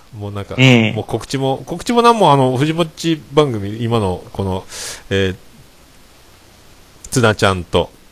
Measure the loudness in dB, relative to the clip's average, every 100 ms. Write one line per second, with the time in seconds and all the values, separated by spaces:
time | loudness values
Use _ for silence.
0 | -20 -12 -10 -10 -6 2 6 6 4 -2
1 | -6 -6 -6 -4 -2 -4 -8 -8 -2 2
2 | 4 4 4 4 2 2 0 0 -4 -4
3 | -4 -4 0 0 2 -2 -6 -6 -2 0
4 | 0 -4 -8 -6 -4 -6 -8 -14 -14 -14
5 | -4 -2 -2 -4 -14 -20 -20 -20 -20 -20
6 | -20 -20 -20 -20 -20 -20 -20 -20 -20 -20
7 | -6 2 2 4 0 0 0 -2 -2 -8
8 | _